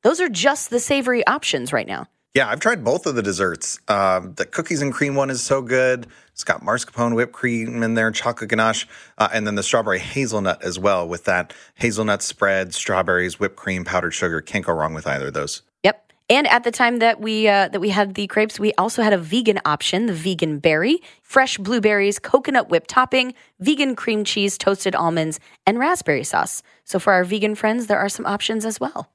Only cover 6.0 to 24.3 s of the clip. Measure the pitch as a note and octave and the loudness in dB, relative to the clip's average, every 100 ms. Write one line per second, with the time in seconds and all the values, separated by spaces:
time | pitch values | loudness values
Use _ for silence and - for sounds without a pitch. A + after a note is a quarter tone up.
6 | A#2 - _ - - - - A#2+ - - | -6 -20 _ -12 -6 -4 -2 -2 -4 -2
7 | A#2+ A#2 B2 - B2 A#2 A2+ A#2+ A2+ A2+ | 0 0 -2 -2 -2 -2 -4 -2 0 2
8 | A2 A2 A#2+ A#2 G#2+ A2 A2+ A2 - - | 0 0 -4 -4 -4 2 2 0 -6 -16
9 | - - G#2+ A2 G#2+ G#2 F#2+ A#2+ G#2+ F#2 | -20 -2 0 0 -2 -2 0 0 2 -2
10 | E2+ C3+ B2+ G#2+ F#2+ F2+ F#2 F2+ G2 F#2+ | -2 -4 -2 0 0 -2 -4 0 2 2
11 | E2+ F2 - F2+ F2 - - _ A#2+ G#2 | 0 -4 0 -2 -2 -12 -20 _ -2 0
12 | G#2+ G2+ - - G2+ F#2+ F#2 - - F#2 | 0 0 -2 0 2 2 -2 -6 -2 0
13 | F2+ F2+ F2+ - G2+ - - F#2 F2 F#2 | 2 0 0 -2 -4 -4 -6 -6 -2 -2
14 | F2 - F2+ E2 - G2+ F2 E2 D#2 D#2 | -2 -2 -2 -2 -4 -6 -2 0 -2 -4
15 | - C#2 C2+ C#2+ D2 - _ _ F#3+ - | -4 -4 -4 -6 -6 -8 _ _ -2 -2
16 | _ _ _ B3+ D4 A#3+ A#3+ A#3 A#3+ A#3+ | _ _ _ 2 4 2 0 0 0 2
17 | A3+ A3 A3 A3 G#3+ G3+ F#3+ G3+ G3+ F#3+ | 0 0 -4 0 4 4 2 0 0 0
18 | G3+ F#3+ G3+ - G#3+ - G#3+ - G3 - | 0 -2 -2 0 0 0 0 2 0 2
19 | G#3+ G3 E3 G#3+ A3 F#3+ D3+ D3 - F3+ | 4 2 2 2 2 2 0 -2 0 0
20 | A#3 E3+ E3 F3+ D#3+ D3 D#3+ D#3 G3+ E4+ | 0 -2 -2 -2 -2 2 2 4 2 0
21 | - - _ C4+ C4+ - F#3+ A#3+ G#3+ G#3 | -2 -20 _ 4 4 0 -2 2 2 4
22 | G3+ G3+ - C#4 C4+ C4+ - E3 - - | 2 0 2 2 4 0 2 0 2 0
23 | D#3 C4 B3+ - _ _ G3 D4 C#4 A#3+ | 2 2 0 -6 _ _ 0 2 0 0
24 | - G#3+ G3+ | -2 -2 0